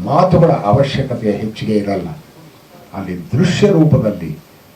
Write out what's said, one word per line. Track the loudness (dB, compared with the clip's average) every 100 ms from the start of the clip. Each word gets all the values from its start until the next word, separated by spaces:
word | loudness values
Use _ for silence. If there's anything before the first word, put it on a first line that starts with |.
ಮಾತುಗಳ | -2 2 2 4 4
ಅವಶ್ಯಕತೆ | 2 2 2 2 -2 -4 -4 -4
ಹೆಚ್ಚಿಗೆ | -4 -6 -6 -2 -2
ಇರಲ್ಲ. | -2 -4 -6 -12 -18 -20 -20 -20 -20 -20 -16
ಅಲ್ಲಿ | -12 -8 -10 -4
ದೃಶ್ಯ | 0 0 2 2
ರೂಪದಲ್ಲಿ | 4 4 4 2 -4 -8 -12 -18 -20 -20